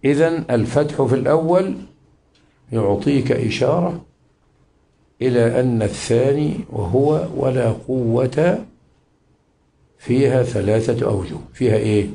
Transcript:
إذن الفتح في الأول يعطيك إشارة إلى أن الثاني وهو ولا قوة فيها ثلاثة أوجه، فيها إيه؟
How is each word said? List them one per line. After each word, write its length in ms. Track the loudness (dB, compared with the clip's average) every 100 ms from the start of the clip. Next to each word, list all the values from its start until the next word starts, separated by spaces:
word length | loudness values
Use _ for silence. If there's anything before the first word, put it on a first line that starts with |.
إذن 400 | 2 2 2 0 -2
الفتح 520 | -2 0 0 -2 0
في 120 | 0
الأول 640 | 0 2 0 2 0 0 -6 -12 _ _ _ _ _ _ _ _
يعطيك 600 | -2 0 0 0 0 0
إشارة 720 | 0 0 0 0 2 0 -4 -12 _ _ _ _ _ _ _ _ _ _ _
إلى 380 | 0 2 2 2
أن 220 | 0 0
الثاني 760 | -2 -4 -2 2 2 2 0 -4 -8
وهو 580 | -6 -2 2 2 0 -2 -2
ولا 360 | -2 0 0
قوة 920 | -2 -4 -4 0 0 0 0 0 0 -6 _ _ _ _ _ _ _ _ _ _ _ _ _
فيها 440 | -2 2 2 2
ثلاثة 640 | 0 -2 0 0 0 -2 0
أوجه، 300 | -2 -4 -10 -14
فيها 240 | -4 0 2
إيه؟ 340 | 2 0 0